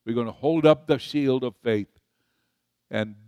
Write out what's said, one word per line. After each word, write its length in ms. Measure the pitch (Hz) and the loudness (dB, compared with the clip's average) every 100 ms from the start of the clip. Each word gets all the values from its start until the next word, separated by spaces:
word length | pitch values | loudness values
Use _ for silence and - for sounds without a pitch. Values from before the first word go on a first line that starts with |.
we're 120 | 117 117 | -6 -4
gonna 160 | 113 | -6
hold 340 | - 143 165 151 | -4 -2 4 4
up 220 | 151 - | 4 0
the 100 | 139 | -4
shield 440 | - 151 135 131 | -2 -2 0 -2
of 120 | 123 - | -4 -6
faith 420 | 117 107 98 _ _ _ _ _ _ _ _ _ - | -2 -2 -2 _ _ _ _ _ _ _ _ _ -8
and 260 | 110 107 104 | -6 -6 -10